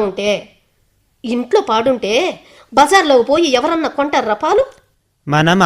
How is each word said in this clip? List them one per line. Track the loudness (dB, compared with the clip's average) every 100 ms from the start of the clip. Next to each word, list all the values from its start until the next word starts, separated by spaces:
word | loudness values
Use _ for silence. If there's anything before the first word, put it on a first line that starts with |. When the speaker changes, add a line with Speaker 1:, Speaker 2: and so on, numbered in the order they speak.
| -2
Speaker 1:
ఉంటే, | -4 -4 -4 -6 _ _ _ _ _ _ _
ఇంట్లో | -6 -6 0 -2
పాడుంటే | 0 -2 0 -2 -2 -2 -2 -6 -18 -20 _
బజార్లో | 0 4 4 4 2 4
పోయి | 2 2 0
ఎవరన్నా | 0 -2 -4 -4
కొంటారా | -2 -2 -2 -2
పాలు? | 0 0 0 -6 _ _ _ _ -4
Speaker 2:
మనం | 0 2 2